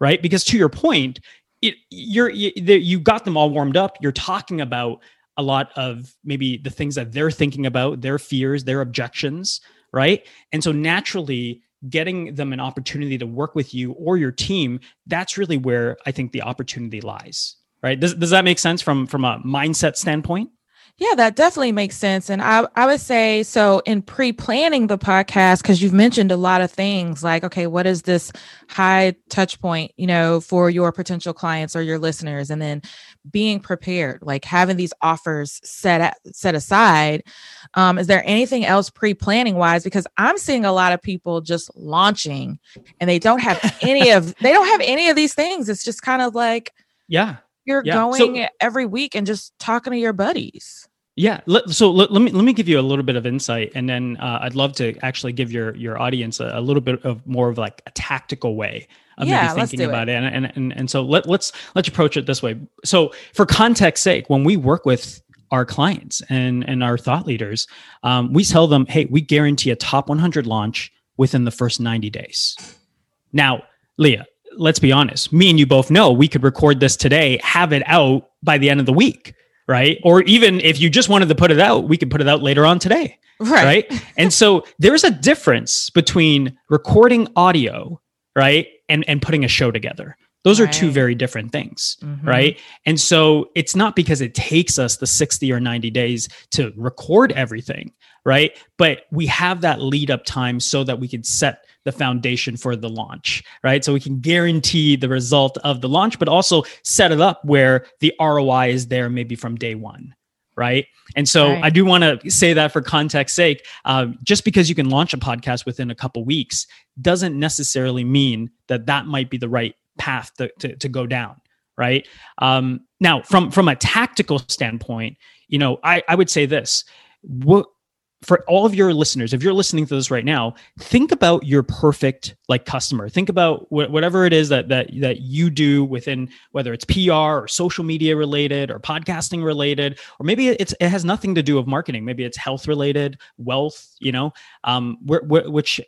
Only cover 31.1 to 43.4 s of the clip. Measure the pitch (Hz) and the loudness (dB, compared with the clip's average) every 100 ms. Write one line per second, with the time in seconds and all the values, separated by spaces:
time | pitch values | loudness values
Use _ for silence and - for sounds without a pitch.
31.1 | 175 175 160 170 160 156 165 160 160 160 | -8 -8 -8 -6 -4 -6 -6 -6 -4 -4
32.1 | 151 156 143 143 151 151 147 - - - | -6 -8 -8 -8 -6 -6 -8 -12 -20 -20
33.1 | _ 143 208 220 202 - 175 - 180 139 | _ -8 -4 -2 -4 -6 -8 -6 -4 -4
34.1 | - 147 139 - 175 185 180 175 - 160 | -6 -8 -8 -2 2 2 0 -4 -4 -2
35.1 | 165 170 151 143 - - - 190 170 170 | -2 -4 -6 -8 -12 -18 -6 0 2 0
36.1 | - 175 - 190 156 - 196 220 156 151 | -4 -18 -8 -4 -4 0 4 6 4 2
37.1 | 151 - - - - - 185 185 180 175 | -2 -8 -20 -20 -20 -6 0 2 2 2
38.1 | 190 - 214 247 254 208 196 190 - 214 | 2 2 0 0 0 0 0 0 -4 -4
39.1 | 196 208 220 233 180 170 170 185 202 - | -2 -2 0 0 0 2 0 -2 -6 -6
40.1 | - 240 381 - 254 202 185 180 180 - | -2 -2 -2 -2 -2 0 2 0 0 -4
41.1 | 185 175 165 160 170 - - 151 165 202 | -10 -6 -8 -6 -8 -8 -16 -6 0 0
42.1 | 208 151 139 127 147 _ - _ - 175 | 0 -6 -8 -10 -12 _ -20 _ -6 0
43.1 | 175 220 247 | 2 2 2